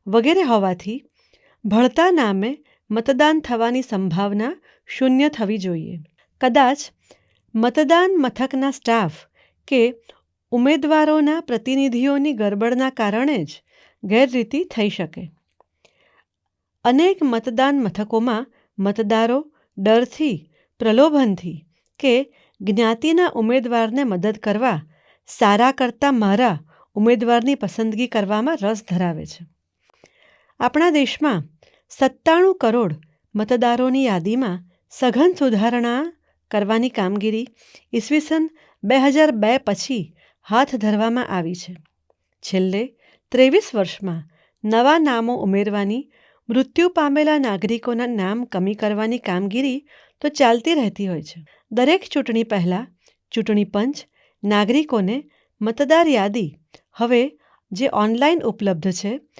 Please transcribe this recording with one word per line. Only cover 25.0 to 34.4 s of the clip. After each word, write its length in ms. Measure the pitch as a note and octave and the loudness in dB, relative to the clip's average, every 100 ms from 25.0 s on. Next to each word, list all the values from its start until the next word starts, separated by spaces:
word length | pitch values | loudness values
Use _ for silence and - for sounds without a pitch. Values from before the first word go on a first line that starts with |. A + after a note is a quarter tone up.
| _ _ - | _ _ -12
સારા 460 | - G#3+ G3+ B3 | 0 2 4 2
કરતા 400 | C4+ B3 - C#4+ | 2 -4 -2 0
મારા 460 | C4 G#3 G3+ B3 D#3+ - _ _ | 2 2 2 2 -2 -8 _ _
ઉમેદવારની 600 | - A3 A#3+ A#3 A#3+ A#3+ | 0 2 2 2 0 0
પસંદગી 520 | C#4 F#3+ - A3 G#3+ A#3+ | -2 -4 -4 -4 -2 -4
કરવામાં 520 | A3+ G3 G#3 B3 E4 | -2 -2 -2 -2 -2
રસ 220 | G3+ A3 - | -4 -4 -4
ધરાવે 360 | F3+ F3+ D#3 D#3 | -2 -2 -4 -10
છે. 200 | - E3+ _ _ _ _ _ _ _ _ _ _ - | -16 -20 _ _ _ _ _ _ _ _ _ _ -4
આપણા 300 | B3 D4 E4+ | -2 2 2
દેશમાં 580 | D4+ C4+ - D4 G3 D3 _ _ _ _ | 2 0 0 -2 -2 -6 _ _ _ _
સત્તાણું 640 | - C4 C4 - E4 F#4+ | -2 -2 0 2 4 4
કરોડ 400 | F#4+ A3+ A#3 G#3 D3+ _ _ _ | 2 0 0 -2 -4 _ _ _
મતદારોની 720 | G#3 G#3+ B3 A#3+ A#3+ B3+ C4 | -6 -2 0 0 0 0 0
યાદીમાં 600 | C4 F#3 E3+ A#3 | 0 0 -2 -2